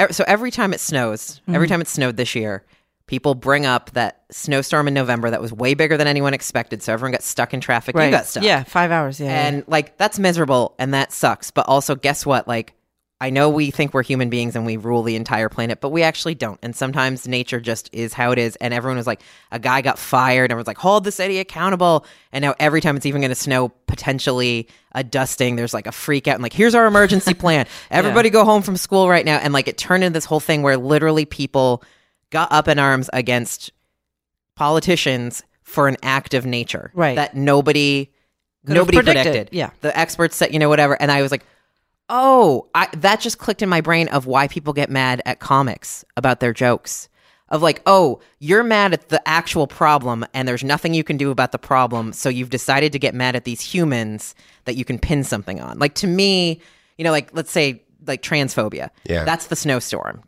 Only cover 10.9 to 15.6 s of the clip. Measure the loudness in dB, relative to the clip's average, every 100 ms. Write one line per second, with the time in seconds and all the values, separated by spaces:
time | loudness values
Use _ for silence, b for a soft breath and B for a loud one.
10.9 | -2 -2 -2 -2 -2 -2 -2 2 2 0
11.9 | -2 -2 -2 0 -2 -2 -6 -8 _ _
12.9 | _ _ _ -4 2 2 2 0 -2 -2
13.9 | 0 0 0 0 -2 -4 -4 -4 -4 -2
14.9 | 0 0 -4 -2 -2 -2 -2